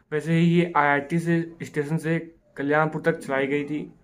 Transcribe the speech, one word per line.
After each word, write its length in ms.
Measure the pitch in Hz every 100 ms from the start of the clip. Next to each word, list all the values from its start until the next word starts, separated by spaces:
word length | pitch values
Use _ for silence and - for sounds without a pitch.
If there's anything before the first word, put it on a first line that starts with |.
| -
वैसे 220 | 156 151
ही 140 | 165 170
ये 220 | 175 170 147
आईआरटी 420 | 147 143 139 170
से 220 | 165 170 165 -
station 340 | 135 151 143 160
से 200 | 151 165 - - _ -
कल्याणपुर 440 | 139 151 156 156
तक 180 | 165 151
चलाई 280 | - 135 139
गई 160 | 147
थी। 300 | 143 151 180 -